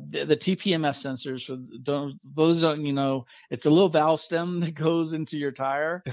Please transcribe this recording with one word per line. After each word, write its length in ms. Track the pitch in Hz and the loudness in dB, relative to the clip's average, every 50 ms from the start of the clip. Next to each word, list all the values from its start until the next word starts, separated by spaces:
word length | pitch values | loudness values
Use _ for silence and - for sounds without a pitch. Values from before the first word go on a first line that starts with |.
| 143 143 | -8 -8
the, 160 | 143 143 143 | -6 -2 0
the 100 | 151 151 | 0 0
T 200 | - - 185 190 | 2 2 0 -2
P 180 | - - 196 175 | 0 0 0 0
M 120 | 160 156 | 2 0
S 180 | 147 131 - - | 0 -2 -2 -4
sensors. 420 | 139 131 127 - 139 131 123 - | -6 -6 -8 -8 -8 -8 -8 -8
For 100 | - 131 | -10 -10
th-, 280 | 131 127 113 117 123 123 | -12 -12 -14 -16 -10 -4
don't, 300 | 143 143 143 143 139 143 - - 135 139 | -4 -2 -2 -4 -6 -10 -12 -16 -6 0
those 240 | 156 156 165 170 165 | 2 4 4 4 4
don't, 240 | 160 160 147 156 147 | 4 2 2 0 -2
you 80 | 143 139 | -2 0
know, 320 | 139 139 135 135 131 123 _ - - - - | 0 0 0 -2 -2 -6 _ -18 -20 -14 -10
it's 140 | 123 120 - | -6 0 4
a 40 | 151 | 6
little 200 | 156 180 196 180 | 6 6 6 6
valve 300 | 156 151 151 160 160 151 | 4 4 4 4 2 0
stem 400 | - - 170 165 170 180 180 175 | 0 -4 -4 -2 -2 -2 -2 -2
<laughs> 20 | |
that 120 | 170 160 156 | -2 -2 -2
goes 400 | 147 156 160 170 165 165 160 165 | -2 0 2 2 2 0 -2 -4
into 240 | 160 156 - 160 | -6 -6 -6 -4
your 140 | 147 143 139 | -4 -4 -4
tire, 520 | 123 - 135 135 139 147 156 160 175 185 - 139 | -4 -4 -4 -2 -2 -2 -2 -2 -4 -6 -8 -10